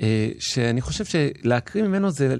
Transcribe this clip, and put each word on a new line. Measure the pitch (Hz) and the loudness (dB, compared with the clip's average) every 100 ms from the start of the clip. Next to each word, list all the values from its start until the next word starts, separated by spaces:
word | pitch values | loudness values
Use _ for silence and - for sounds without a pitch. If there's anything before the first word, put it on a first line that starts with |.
אה, | 110 110 110 - | 0 2 0 -4
שאני | - 127 117 120 | -6 0 0 0
חושב | 123 147 208 | -2 -6 -2
שלהקריא | 170 143 - 117 120 - 202 | 0 0 0 0 0 0 -2
ממנו | 214 196 196 | 0 2 0
זה, | 143 135 127 | 0 0 0